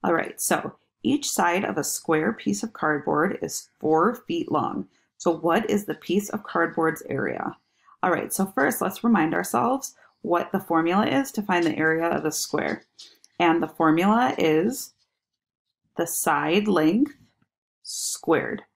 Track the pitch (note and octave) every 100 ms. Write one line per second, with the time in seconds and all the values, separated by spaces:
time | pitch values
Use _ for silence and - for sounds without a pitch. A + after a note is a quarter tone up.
0 | - E3 - - - F3 - - _ _
1 | - - - - F3 F3 G#3 - C#3+ -
2 | - D#3 F3 A#3 - G3+ A3+ - D#3 D3
3 | C#3+ D3 F3+ - D#3+ - - _ D3+ D#3
4 | F#3 A#3+ _ E3+ - D3+ - - - _
5 | _ _ F3+ D#3+ D#3+ F3 A3 G#3 G#3 D3+
6 | - F3+ G#3 G#3+ - E3+ E3+ E3+ D#3+ D#3+
7 | - C3+ G2+ - - - _ _ _ _
8 | F3+ E3+ - - F#3+ - C#4 - F#3 -
9 | A#3+ G#3+ D#3+ E3+ F#3+ A#3 A#3+ C4 - _
10 | _ _ E3 E3+ - F#3+ - E3 E3 F#3
11 | A3 C#4 C4 - G#3 F3 E3+ - D#3 D#3+
12 | E3 D3+ D#3 - - - - - _ _
13 | - _ _ _ E3+ E3 E3 - E3 D#3+
14 | F#3+ A3+ B3+ - D#3+ D#3 G3+ C4+ - _
15 | _ _ _ _ _ _ _ _ _ -
16 | E3 - - D3 D3 F3+ G#3 F3+ D#3 G3+
17 | D4+ - _ _ _ _ _ _ - -
18 | - - - D#3 - - -